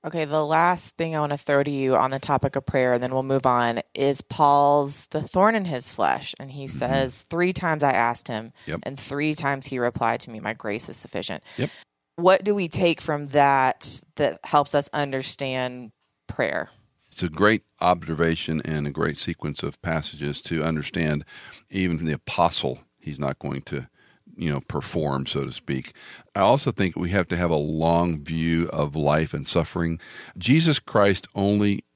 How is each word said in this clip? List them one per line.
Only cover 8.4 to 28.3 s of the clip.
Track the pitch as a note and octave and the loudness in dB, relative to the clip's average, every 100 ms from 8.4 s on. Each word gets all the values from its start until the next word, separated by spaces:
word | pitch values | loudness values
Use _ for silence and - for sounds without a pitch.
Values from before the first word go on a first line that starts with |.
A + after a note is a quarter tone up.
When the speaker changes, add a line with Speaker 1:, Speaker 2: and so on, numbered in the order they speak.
| A2+ - - | -8 -14 -10
Speaker 2:
Yep. | D2+ | -8
Speaker 1:
and | - C3+ | -8 -12
three | - C#3+ D3+ D3+ | -8 -2 -2 -2
times | C#3+ C#3 C3+ | -2 -4 -6
he | C3 | -2
replied | A#2+ - A#2 A#2 | -2 0 -2 -2
to | - | -6
me, | A2 | -8
'My | G#2 | -8
grace | A2+ G#2+ G#2 - | -6 -6 -6 -6
is | - | -10
sufficient.'" | - - F2+ D#2+ - - | -8 -8 -6 -8 -12 -6
Speaker 2:
Yep. | A#2+ - - _ _ - | -6 -6 -20 _ _ 2
Speaker 1:
What | F3 F#3+ | 4 4
do | G3 G3+ | 2 -2
we | F3 | -2
take | - F3 D#3+ | 0 0 0
from | - D3 C#3+ | -4 -6 0
that | C#3+ C#3 C#3 C3 - - - - - | 4 6 6 2 0 -6 -8 -10 -2
that | C#3+ - - | -2 -2 2
helps | D3 C#3+ | 2 4
us | D3 C3+ | 0 -2
understand | D#3 C#3+ C3+ C3 - C3+ C3 B2+ B2 A#2+ _ _ _ - | -4 -4 -4 -6 -6 -4 -2 -4 -6 -16 _ _ _ -14
prayer? | - G#2+ D#2 - _ _ _ _ | -4 -2 -2 -8 _ _ _ _
Speaker 2:
It's | - | -6
a | F2 | -6
great | D#2+ G#2 A2 _ _ | 2 4 4 _ _
observation | F2 F2+ E2 D#2 E2 E2 - D#2+ D2+ | 2 2 0 0 2 0 -2 -4 -2
and | D#2 D2 | -4 -4
a | |
great | C#2+ E2 D2 | -2 -2 -2
sequence | - E2+ D#2 C#2+ | -6 -6 -6 -6
of | D#2+ - | -8 -6
passages | F2+ D#2+ D2 D2 C#2+ D2 | -4 -4 -4 -6 -6 -6
to | - E2 | -4 -2
understand | D#2 D#2 C#2+ F2 D#2 D2+ - - - - _ | -2 -2 -4 -2 -2 -2 -6 -20 -20 -20 _
even | G2 F#2 E2 | -4 -2 -2
from | E2 | -2
the | |
apostle, | D2 - - E2+ - C2 B1+ _ _ | -4 -6 0 2 2 -4 -6 _ _
he's | - C#2 | -12 -6
not | C#2+ C#2 | -4 -4
going | D2 C#2 | -6 -6
to, | - C#2+ C2 _ _ _ _ - | -6 -10 -10 _ _ _ _ -6
you | D#2+ | -4
know, | C#2 | -4
perform, | - D2 C2+ F2 D2+ C2+ C#2 | -4 -8 -4 -4 -2 -2 -4
so | C#2+ C2+ | -4 -6
to | |
speak. | - - C2+ - - - - _ - | -8 -6 -6 -6 -20 -20 -20 _ 4
I | |
also | G2+ C3+ C3+ | 6 6 2
think | G#2+ F#2+ - | 0 0 0
we | E2+ | 0
have | G2 F2 | 0 0
to | E2+ | 0
have | F2 | 2
a | D#2 | 2
long | D2 D#2 E2 E2+ F2 D#2 | 0 0 4 4 2 -2
view | C#2+ | -4